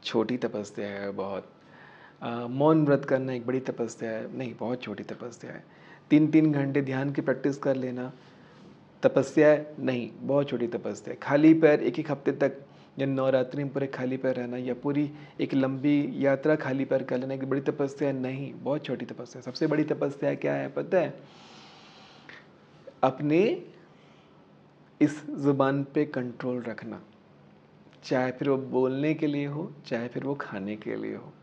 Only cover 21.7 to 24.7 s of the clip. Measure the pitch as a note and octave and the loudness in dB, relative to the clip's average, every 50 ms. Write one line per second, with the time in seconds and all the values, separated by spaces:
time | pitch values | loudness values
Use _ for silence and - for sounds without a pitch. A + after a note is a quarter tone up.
21.7 | - - - - - - - - - - - - - - - - - - - - | -20 -20 -20 -20 -20 -20 -20 -20 -20 -20 -20 -20 -20 -20 -20 -20 -20 -20 -20 -20
22.7 | - - - - - - - C3 C3 - D3 D3 D3+ E3 G3 A#3+ F4 - - - | -20 -20 -20 -20 -6 0 0 0 0 0 -2 2 4 4 4 4 2 -2 -6 -14
23.7 | - - - - - - - - - - - - - - - _ - - - - | -20 -20 -20 -20 -20 -20 -20 -20 -20 -20 -20 -20 -20 -20 -20 _ -20 -20 -20 -20